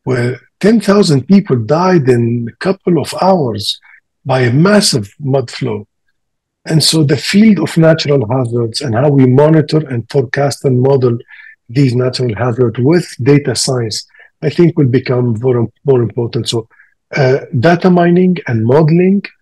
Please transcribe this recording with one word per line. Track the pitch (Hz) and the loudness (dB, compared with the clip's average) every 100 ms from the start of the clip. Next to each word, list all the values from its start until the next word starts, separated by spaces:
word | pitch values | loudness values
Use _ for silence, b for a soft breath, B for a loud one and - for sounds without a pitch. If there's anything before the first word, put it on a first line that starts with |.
where | 131 127 120 127 _ - | -6 -4 -4 -6 _ -2
ten | 196 226 | 0 2
thousand | 196 202 170 135 - | 2 2 2 0 4
people | 196 190 123 | 2 2 -4
died | 110 156 185 180 127 | 0 0 2 2 2
in | 120 117 120 117 | 0 0 -4 -6
a | - | -8
couple | 185 196 180 160 | -6 -4 -2 -2
of | - - | -2 -2
hours | 185 180 127 101 - - b b _ _ 131 | 0 0 -2 -6 -8 -10 b b _ _ -4
by | 131 | -2
a | 123 | 0
massive | 135 190 208 208 131 101 - | 2 4 2 2 -4 -6 -10
mud | 139 139 123 | -4 -4 -4
flow. | - 127 104 - _ _ _ _ _ _ _ - | -8 -8 -8 -12 _ _ _ _ _ _ _ -2
And | 156 | 0
so | - 160 | 0 0
the | 147 151 | 0 -2
field | - 196 220 190 | 0 4 4 4
of | - 170 | 0 2
natural | 160 160 139 143 107 | 2 2 0 -2 0
hazards | 131 117 120 117 - | -4 -2 -4 -4 -6
and | 139 110 | -4 -2
how | 147 | 0
we | 139 127 | 2 4
monitor | 131 151 160 - 156 156 | 4 4 2 2 -4 -4
and | 120 - | -8 -4
forecast | 143 123 147 143 - | -4 -2 -2 -4 -2
and | 143 123 | -2 0
model | 135 139 123 120 B B B B - | 2 2 0 -2 B B B B -6
these | 120 135 120 | 0 0 0
natural | 127 120 123 95 | -2 -4 -6 -4
hazards | 123 123 117 110 | -4 0 -2 0
with | 131 175 - - | 0 0 -2 -4
data | 123 143 135 110 | 2 2 2 -4
science, | - 127 110 - - b b - | -2 -4 -4 -8 -14 b b -6
I | 151 | -4
think | - 165 156 | 2 2 2
will | 127 | 0
become | 123 - 123 123 107 | 0 -2 -2 -2 -2
more, | 131 120 110 _ 143 | -2 -2 -4 _ 0
more | 127 | 0
important. | 104 - 117 117 - | 0 -4 -6 -6 -6
So, | 117 - b b b _ - | -8 -8 b b b _ -2
uh, | 127 139 - 127 | 0 0 -2 0
data | 165 170 185 | 0 2 2
mining | 175 175 175 185 175 - | 2 4 2 2 0 -4
and | 113 113 | -2 2
modeling, | 147 156 170 185 196 - _ | 2 4 2 2 0 -4 _